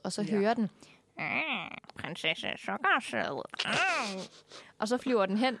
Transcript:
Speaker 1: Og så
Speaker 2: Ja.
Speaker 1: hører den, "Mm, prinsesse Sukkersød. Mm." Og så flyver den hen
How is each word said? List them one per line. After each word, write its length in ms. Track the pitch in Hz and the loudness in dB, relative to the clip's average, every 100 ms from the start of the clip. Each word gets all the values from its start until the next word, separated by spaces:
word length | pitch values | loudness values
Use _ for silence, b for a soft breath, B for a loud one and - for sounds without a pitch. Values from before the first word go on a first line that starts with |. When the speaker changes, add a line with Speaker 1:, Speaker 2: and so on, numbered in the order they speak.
Speaker 1:
Og 80 | 190 | -4
så 100 | 196 | -2
Speaker 2:
Ja. 60 | 202 208 | 2 4
Speaker 1:
hører 180 | 202 | 4
den, 160 | 233 208 B B B _ - | 4 0 B B B _ -8
"Mm, 580 | 156 233 311 214 - - - - | -2 -2 -2 -4 -6 -12 -14 -10
prinsesse 480 | - 170 165 160 - - | -8 -2 -2 -2 -4 -4
Sukkersød. 840 | - 196 392 302 - 226 - 135 - - - 233 370 320 220 | -4 0 4 4 2 -2 -2 -4 -6 -6 -2 2 2 0 -2
Mm." 60 | 190 - B B B B _ | -6 -8 B B B B _
Og 100 | 214 | 0
så 100 | 247 | 0
flyver 280 | 262 233 190 | 4 4 4
den 100 | 208 | 4
hen 220 | 262 220 | 2 0